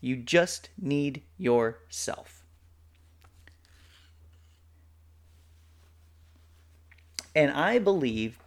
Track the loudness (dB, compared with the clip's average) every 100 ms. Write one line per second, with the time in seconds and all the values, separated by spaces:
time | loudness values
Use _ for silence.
0 | -6 -4 2 2 2 -2 -14 -8 -2 -2
1 | -2 -6 -14 -4 2 2 2 -4 -14 -10
2 | -8 -8 -12 -20 -20 -20 -20 -20 -20 _
3 | -20 -20 -20 -20 -20 -20 _ -20 -20 -20
4 | -20 -20 -20 -20 -20 _ _ -20 -20 -20
5 | -20 -20 -20 -20 -20 -20 -20 -20 -20 -20
6 | -20 -20 -20 -20 -20 -20 -20 -20 -20 -20
7 | -20 -16 -2 2 2 2 0 2 2 2
8 | 0 -2 -4 -6